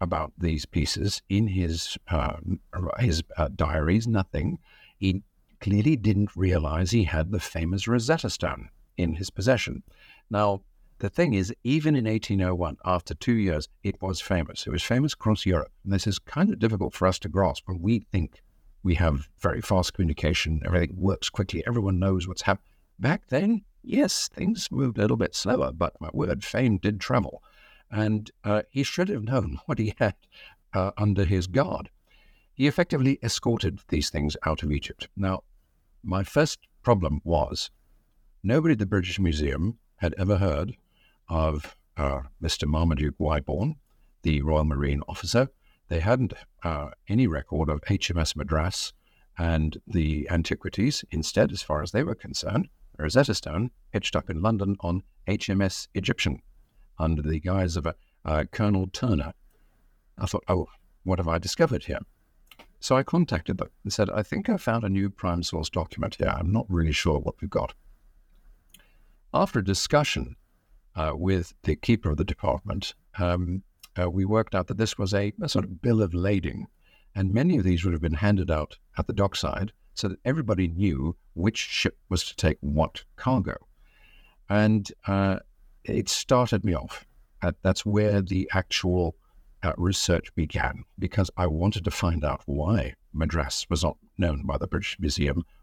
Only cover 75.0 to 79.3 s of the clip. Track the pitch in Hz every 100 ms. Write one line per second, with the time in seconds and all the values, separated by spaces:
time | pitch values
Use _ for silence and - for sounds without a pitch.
75 | 98 98 101 - - 101 95 92 120 110
76 | 101 87 92 104 85 58 - _ _ _
77 | _ - 95 101 165 165 92 87 90 82
78 | 80 76 101 101 85 80 73 - _ -
79 | - - 98